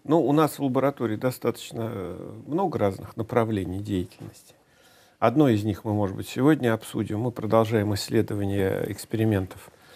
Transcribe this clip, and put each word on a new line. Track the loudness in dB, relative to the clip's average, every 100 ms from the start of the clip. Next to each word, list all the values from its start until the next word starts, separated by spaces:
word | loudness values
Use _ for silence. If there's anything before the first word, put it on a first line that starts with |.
Ну, | 0 2
у | 4
нас | 4 2 0
в |
лаборатории | -2 2 0 0 -2 -2
достаточно, | -2 -2 -4 -4 -8 -8 -6
э, | -6 -8 -10 -12 -14 -6
много | -4 -2 0
разных | 0 -2 -8 -8
направлений | -2 0 0 0 -4 -6
деятельности. | -4 -4 -4 -10 -18 -18 -20 _ _ _ _ _ _ _
Одно | 2 6 4
из | 4
них | 0 -2 -2
мы, |
может | -2 -2 -4
быть, | -8
сегодня | 2 4 4 4
обсудим. | 0 -2 -6 -4 -2
Мы | -4
продолжаем | -4 2 4 4 2 2
исследование | -2 0 0 2 -2 -2 0 0 0 -4
экспериментов | -8 -6 0 2 2 0 -8 -20 -20 -20